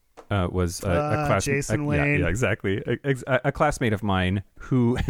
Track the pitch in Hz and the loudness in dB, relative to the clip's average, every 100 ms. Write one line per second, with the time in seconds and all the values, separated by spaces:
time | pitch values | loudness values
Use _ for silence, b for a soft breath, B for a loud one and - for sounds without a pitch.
0 | _ - - 101 90 90 87 85 101 87 | _ -20 -4 -2 0 0 -2 -2 0 0
1 | - - 147 98 143 139 - 156 147 147 | 0 -2 0 0 0 -2 0 -2 0 0
2 | 147 147 85 101 107 110 101 98 - 120 | 0 2 0 0 0 0 -2 -2 -2 -4
3 | 143 131 - 131 143 - 151 - 120 101 | -2 -4 0 0 0 0 0 2 0 0
4 | 104 92 90 101 - - - 131 120 123 | 0 2 2 0 -4 -16 -2 2 2 2